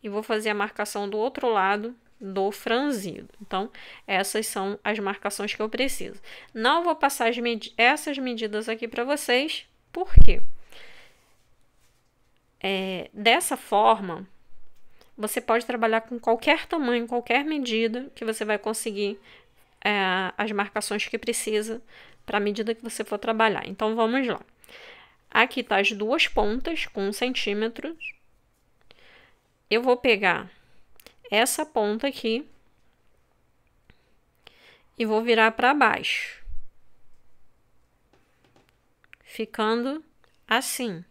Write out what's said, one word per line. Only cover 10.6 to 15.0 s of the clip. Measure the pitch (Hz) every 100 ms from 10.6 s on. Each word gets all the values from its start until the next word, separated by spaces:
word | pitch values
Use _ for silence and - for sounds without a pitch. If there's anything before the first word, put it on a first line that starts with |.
| - - - - - _ _ _ _ _ _ _ _ _ _ _ _ _ _ _
É, | 190 190 190 185 -
dessa | - 208 269 - 277
forma, | - 202 220 220 190 165 190 - - - - - - -